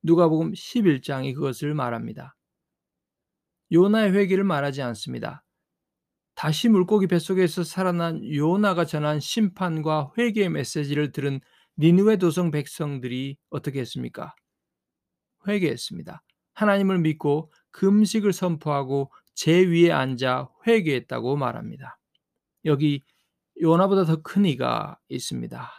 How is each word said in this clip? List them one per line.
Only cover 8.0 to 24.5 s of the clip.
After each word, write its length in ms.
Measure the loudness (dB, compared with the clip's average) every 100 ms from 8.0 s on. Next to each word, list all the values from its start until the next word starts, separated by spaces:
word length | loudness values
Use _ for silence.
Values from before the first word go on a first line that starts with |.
| -4 -6 -6
요나가 580 | -2 0 2 2 2
전한 360 | -2 -2 -2 -2
심판과 920 | -4 0 -2 -2 -6 -4 -2 -2 -4 -2
회개의 320 | -2 0 0
메시지를 640 | -2 -4 -6 -4 -2 -2
들은 280 | -4 -6 -6 _ _ _ 2
니느웨 400 | 6 6 6 4
도성 320 | 2 2 -2
백성들이 880 | -2 -6 -8 -8 -6 -8 -8 -8 -12 _
어떻게 280 | -8 -6 -6
했습니까? 560 | -8 -8 -10 -10 -16 -16 _ _ _ _ _ _ _ _ _ _ -4
회개했습니다. 760 | 0 0 -2 -10 -12 -14 -18 _ _ _
하나님을 440 | -2 0 2 2 2
믿고 520 | 0 0 -2 -2 -4 _ _
금식을 640 | 0 4 4 4 2 0
선포하고 760 | 0 -2 -4 -4 -4 -2 -4 -4 _ _ -6
제 180 | 2
위에 380 | 4 4 6 4
앉아 580 | 4 -2 -2 -2 -2 -6 _ 0
회개했다고 720 | 2 2 -2 -4 -6 -4 -2
말합니다. 640 | -2 -6 -12 -14 -18 -20 _ _ _ _ _ _ 0
여기 380 | 2 2 0 _ _ _ _ _ -2
요나보다 440 | 2 4 4 2 2
더 160 | 0
큰 220 | 0 2
이가 520 | 2